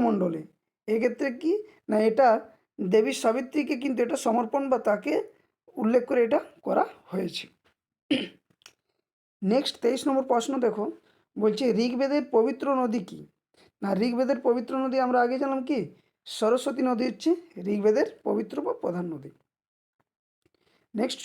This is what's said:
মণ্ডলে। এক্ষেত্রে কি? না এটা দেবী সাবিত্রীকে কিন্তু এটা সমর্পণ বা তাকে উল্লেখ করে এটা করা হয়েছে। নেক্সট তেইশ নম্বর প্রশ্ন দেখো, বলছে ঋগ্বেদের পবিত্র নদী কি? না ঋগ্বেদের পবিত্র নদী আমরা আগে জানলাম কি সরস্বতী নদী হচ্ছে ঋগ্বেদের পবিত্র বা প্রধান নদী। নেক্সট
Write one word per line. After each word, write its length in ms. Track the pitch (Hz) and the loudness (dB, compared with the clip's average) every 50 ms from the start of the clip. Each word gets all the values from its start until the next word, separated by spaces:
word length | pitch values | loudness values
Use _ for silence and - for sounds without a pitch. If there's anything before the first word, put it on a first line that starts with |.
| 240 | 4
মণ্ডলে। 360 | 226 214 196 185 175 165 156 156 - _ _ _ _ _ _ - - | 2 2 2 0 -2 -2 -6 -10 -12 _ _ _ _ _ _ -4 -2
এক্ষেত্রে 400 | 214 226 240 247 240 - 294 277 240 247 | 0 0 0 0 -2 -2 -4 -4 -4 -2
কি? 120 | 311 320 381 427 427 - - _ - - | -2 -2 -2 -2 -4 -10 -18 _ -6 -2
না 60 | 214 214 214 220 | 0 2 2 2
এটা 180 | 220 226 269 240 214 247 - - - _ _ _ _ - | 4 6 6 6 6 4 0 -8 -20 _ _ _ _ -6
দেবী 340 | 202 180 196 214 220 269 262 - | -2 2 4 4 4 2 0 0
সাবিত্রীকে 520 | - 226 226 262 254 254 - 302 277 240 294 240 | 0 0 0 0 -4 -4 -4 -2 -2 -2 -2 -4
কিন্তু 160 | 269 285 254 220 240 | -2 -4 0 0 0
এটা 120 | 233 320 262 - | 0 -2 -2 0
সমর্পণ 360 | 233 220 240 233 220 - 277 277 269 | 0 0 0 0 0 -2 -2 0 0
বা 60 | 262 233 - 226 | 0 0 2 0
তাকে 240 | 208 196 - 294 311 - 440 - _ _ _ _ _ _ _ _ - | 0 0 0 -2 -2 -2 -4 -6 _ _ _ _ _ _ _ _ -6
উল্লেখ 260 | 277 214 220 240 247 240 - | -2 0 2 2 2 2 2
করে 120 | - 247 233 | 2 2 2
এটা 140 | 220 262 - - - _ _ - | 4 2 0 -2 -4 _ _ -4
করা 180 | - 190 - - - - - _ - | -2 0 0 0 -2 -4 -20 _ -8
হয়েছে। 340 | 180 185 - 165 - - - - _ _ _ _ _ _ _ _ _ _ _ - 285 - 202 - - _ _ _ _ _ _ - _ _ _ _ _ _ _ _ _ _ _ _ _ - | -6 -4 -4 -4 -8 -10 -14 -14 _ _ _ _ _ _ _ _ _ _ _ -2 -2 -2 -2 -8 -12 _ _ _ _ _ _ -20 _ _ _ _ _ _ _ _ _ _ _ _ _ -4
নেক্সট 320 | 202 190 220 269 302 - - - | 0 2 2 2 2 -2 -6 -2
তেইশ 180 | - 233 262 262 - | -2 0 0 0 0
নম্বর 180 | 294 269 269 262 269 | 0 0 0 2 2
প্রশ্ন 220 | 247 233 226 - 269 262 240 | 0 0 0 0 -2 0 0
দেখো, 180 | 220 - 214 202 - - - _ _ _ _ _ _ - | 0 0 0 -6 -6 -8 -12 _ _ _ _ _ _ -4
বলছে 280 | - 208 214 208 214 269 240 208 202 233 | 0 2 2 2 2 0 2 2 2 0
ঋগ্বেদের 380 | 247 247 247 277 269 285 294 254 - - | 0 0 0 0 2 2 0 0 2 2
পবিত্র 320 | 226 226 262 285 - 285 277 277 262 | 2 4 2 0 -2 -2 0 0 0
নদী 180 | 254 226 214 240 180 - | 0 0 -2 -4 -6 -8
কি? 120 | - 151 151 - _ _ _ _ _ _ _ _ _ - | -14 -18 -18 -20 _ _ _ _ _ _ _ _ _ -8
না 80 | - 196 196 185 220 | -4 -2 0 0 0
ঋগ্বেদের 320 | 247 240 233 262 247 277 240 - | 0 0 0 0 0 0 0 2
পবিত্র 260 | 262 233 254 226 - 262 262 262 | 0 0 0 -2 -4 -4 -2 -2
নদী 120 | 262 254 262 254 | 0 0 0 0
আমরা 120 | 247 247 247 240 | 2 2 2 2
আগে 120 | 240 262 262 | 2 0 0
জানলাম 200 | 285 269 269 269 254 269 | -2 -2 -2 -4 -2 -2
কি 100 | 294 240 165 143 - _ _ _ _ _ - | -2 -2 -2 -6 -10 _ _ _ _ _ -18
সরস্বতী 560 | - - - 226 214 233 254 - - 226 269 262 254 | -12 -6 0 2 2 2 2 0 -2 -2 0 0 0
নদী 140 | 247 220 254 254 | 0 0 -2 -4
হচ্ছে 200 | 208 - - 320 359 349 - - - 196 180 196 208 | -4 -2 0 0 0 0 -2 -14 -14 -8 -4 -2 -2
ঋগ্বেদের 320 | 208 196 214 214 262 320 - - - - | 2 4 4 4 4 2 0 -4 -8 -4
পবিত্র 300 | 214 202 214 220 180 - 285 302 | -4 -2 -2 -4 -6 -6 -6 -4
বা 60 | 494 480 - | -4 -4 -4
প্রধান 240 | - - 175 180 175 175 | -4 -4 -4 -4 -6 -6
নদী। 180 | 160 139 135 139 - _ _ _ _ _ _ _ _ _ _ _ _ _ _ _ _ _ _ _ _ _ _ _ _ _ _ _ _ _ _ _ - | -8 -10 -14 -18 -20 _ _ _ _ _ _ _ _ _ _ _ _ _ _ _ _ _ _ _ _ _ _ _ _ _ _ _ _ _ _ _ -4
নেক্সট 240 | 208 233 254 - - | -4 -4 -4 -4 -4